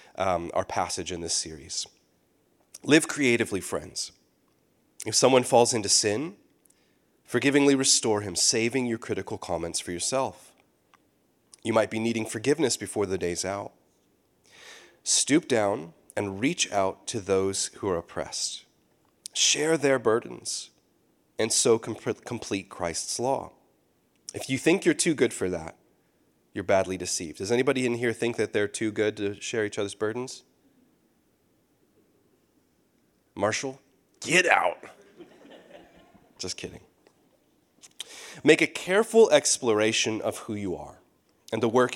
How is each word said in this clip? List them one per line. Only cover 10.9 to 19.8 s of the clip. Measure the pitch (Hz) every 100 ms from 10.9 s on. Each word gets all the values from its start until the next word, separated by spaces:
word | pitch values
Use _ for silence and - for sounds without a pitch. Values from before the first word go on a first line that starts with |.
| _ _ _ _ _ _ -
You | 110
might | 110 104
be | 110
needing | 113 113 110
forgiveness | 110 120 147 135 -
before | 98 110 98
the | 92
day's | 87 87 92
out. | 101 101 _ _ _ _ _ _ _ _ - - - - _
Stoop | - - - 147 -
down | 117 101 110 165 - _ -
and | 101 95
reach | 131 175 -
out | 101 95 92 -
to | 113
those | 95 95 98 98 - -
who | 101
are | 85
oppressed. | - - 71 - - - - _ _ _ _ _ -
Share | - - - 151
their | 160